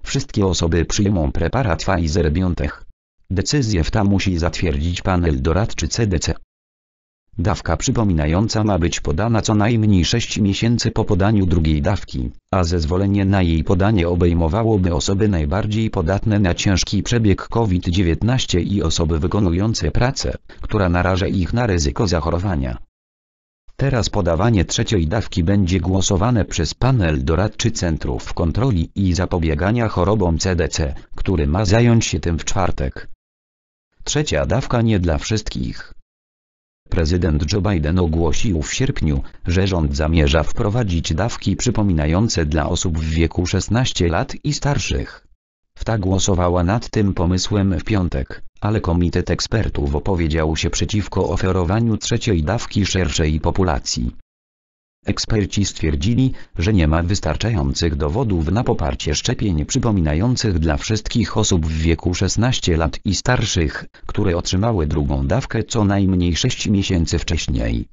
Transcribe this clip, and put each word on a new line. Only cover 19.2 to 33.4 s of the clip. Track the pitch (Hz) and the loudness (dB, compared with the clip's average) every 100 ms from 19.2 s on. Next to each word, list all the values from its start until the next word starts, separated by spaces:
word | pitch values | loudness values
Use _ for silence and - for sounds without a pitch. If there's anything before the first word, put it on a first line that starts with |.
| 85 101 98 87 107 110 78 | 0 0 0 0 0 -2 -2
pracę, | 87 120 139 - - - - | 0 0 -2 -6 -8 -12 -12
która | - 107 90 | -4 0 2
naraża | 87 87 92 92 | 2 2 0 0
ich | 98 80 | 0 0
na | 117 120 | 0 0
ryzyko | 90 73 71 104 | 0 0 -2 0
zachorowania. | 85 80 82 101 80 64 62 - _ _ _ _ _ _ _ - - | 0 0 -2 -2 -2 -4 -6 -12 _ _ _ _ _ _ _ -20 -4
Teraz | 135 131 98 | 0 0 0
podawanie | 101 87 82 110 107 80 | 0 2 2 4 2 2
trzeciej | - - 104 78 | -2 0 0 0
dawki | 104 87 - | -2 -2 -2
będzie | 85 101 90 92 | 2 2 2 0
głosowane | 82 95 - 98 110 120 - | 0 0 2 2 2 2 0
przez | - 78 | -2 -4
panel | - 123 131 85 73 | 0 0 2 2 0
doradczy | 67 80 107 - 117 | 0 0 0 -2 -2
Centrów | - 87 76 - 60 - | -2 -2 -2 -4 -6 -6
Kontroli | - 85 98 127 95 80 - | -2 -2 0 0 0 -2 0
i | 98 | 0
Zapobiegania | 85 90 90 80 76 92 120 113 | 0 0 0 0 0 0 0 0
Chorobom | - 87 110 90 80 | 0 0 2 2 0
C | 95 87 | 0 0
D | 80 | -2
C, | - 73 65 - - | -2 -4 -4 -10 -4
który | - 90 71 | -2 0 0
ma | 80 104 | 0 2
zająć | 110 120 117 - | 4 6 4 2
się | 82 | -2
tym | 87 82 | -2 -2
w | - | 0
czwartek. | 101 90 - 65 - - - _ _ | 0 0 0 -4 -6 -14 -16 _ _